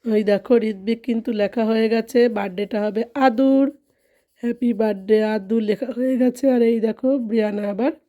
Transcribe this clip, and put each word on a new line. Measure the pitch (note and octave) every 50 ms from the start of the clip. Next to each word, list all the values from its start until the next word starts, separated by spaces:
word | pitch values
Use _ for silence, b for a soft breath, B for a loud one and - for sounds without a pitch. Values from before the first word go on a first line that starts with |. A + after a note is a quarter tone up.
| _ A#3
ওই | G#3+ G#3+ G#3+ G#3
দেখো, | G3+ F#3+ G3 - B3 A#3 G#3+ A3
ঋত্বিক | G#3 F#3+ F#3+ G#3+ A#3 A3+ - -
কিন্তু | A3+ A3+ A3 B3 A3+ G#3
লেখা | G3+ G3 - A#3+ A3 G#3+
হয়ে | A3+ A3 A3+ A3 A3
গেছে, | A3+ A3 - - A#3+ A#3+ A#3+ A3
বার্থডেটা | G#3 G3 G3 F3+ F#3 G#3 G3 - G#3 G#3
হবে | G#3+ G3 A3 A#3 - _ C#4+ C4
আদুর, | C4 A3 A#3+ C4+ C4+ C4+ C4+ C#4 C#4 C#4 _ _ _ _ _ _ _ _ _ _ _ _ _
হ্যাপি | - A#3+ A#3 A#3+ B3+ A#3+ A3+ G3
বার্থডে | A3 G#3+ G3+ F#3+ F#3+ G3+ G#3+ G#3+ G#3+ G#3+ G#3+
আদু | G#3+ F#3+ F#3+ A3+ A3+ A3 G#3
লেখা | G#3 - C4 A#3 B3 A#3+
হয়ে | B3+ C4 C4 A#3
গেছে। | B3+ B3 B3 - - C4+ B3+
আর | A#3+ A#3 A3+
এই | A#3 A3+ G#3
দেখো, | A3+ G#3+ - - B3+ C#4 C#4 A#3+ G#3
ব্রিয়ানা | A3+ A3+ G#3+ G#3 G3+ G#3 G#3 G3+
আবার | G3+ F#3+ A#3+ D4 - _ _